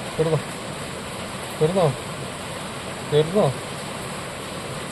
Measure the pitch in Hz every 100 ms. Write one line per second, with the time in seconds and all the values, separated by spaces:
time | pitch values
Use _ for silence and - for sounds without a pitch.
0 | - - 160 151 - - - - - -
1 | - - - - - - 156 190 156 117
2 | - - - - - - - - - -
3 | - 147 156 202 147 - - - - -
4 | - - - - - - - - -